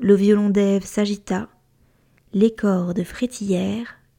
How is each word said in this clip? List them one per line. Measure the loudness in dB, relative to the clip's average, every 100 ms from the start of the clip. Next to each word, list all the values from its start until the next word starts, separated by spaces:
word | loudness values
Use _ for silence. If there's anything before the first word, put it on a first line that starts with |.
le | 4
violon | 4 6 4 2
d'Ève | 2 2 0
s'agita, | -2 -4 -2 -4 -6 -6 -8 _ _ _ _ _ _ _ _
les | 2 2
cordes | 2 0 0 -2 -4
frétillèrent | -6 -6 -8 -6 -4 -2 -2 -6 -10 -16 _